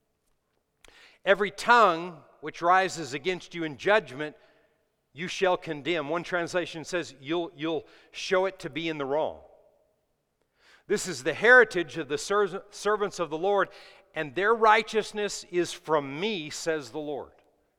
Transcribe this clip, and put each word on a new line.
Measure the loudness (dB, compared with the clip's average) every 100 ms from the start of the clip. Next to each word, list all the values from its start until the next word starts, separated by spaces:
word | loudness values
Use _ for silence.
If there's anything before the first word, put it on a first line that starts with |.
| _ _ _ _ _ _ _ _ -20 -20 -20 _
Every | 2 2 2
tongue | -2 4 8 8 4 -4 -12 -20 _
which | -12 -2
rises | 4 4 2 -4 -8
against | -6 -4 -6 -8
you | -8
in | -8 -4
judgment, | 2 2 0 -8 -10 -10 _ _ _ _ _ _ _
you | -12 -10
shall | 0 2 0
condemn." | -2 -6 -4 -2 -2
One | -4
translation | -2 -4 -2 -4 -4 -8
says, | -6 -6 -6 -12
"You'll, | -6 -4 -4
you'll | -6 -6 -6 -8 -18 _
show | -12 0 0 0
it | -4
to | -10
be | -6 -6
in | -4
the |
wrong." | -2 0 -2 -4 -16 _ _ _ _ _ _ _ _ _ _ _ _ _ -4
"This | -4 -4
is | -6
the | -4
heritage | 0 8 8 8 2 -4 -6
of | -6
the | -6
ser-, | -2 0 0 -4 -14
servants | -6 -2 0 -2 -4
of | -6
the | -2
Lord, | 0 2 0 -4 -20 -20 _
and | -8 -6
their | -2 0
righteousness | 4 6 6 4 -2 -4 -4 -6 -6 -4
is | -2 -2
from | -6 0 0 0 -4
me, | -4 -4 -8
says | -8 -4 -4 -6
the | -10
Lord." | -10 -10 -12 _ _ _ _